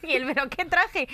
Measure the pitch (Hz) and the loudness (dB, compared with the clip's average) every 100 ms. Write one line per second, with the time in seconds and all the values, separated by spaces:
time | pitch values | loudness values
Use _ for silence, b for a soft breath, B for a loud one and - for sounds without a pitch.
0 | 320 262 262 285 269 - 349 349 427 349 | 0 0 0 -2 -2 -4 0 2 2 0
1 | 254 | -4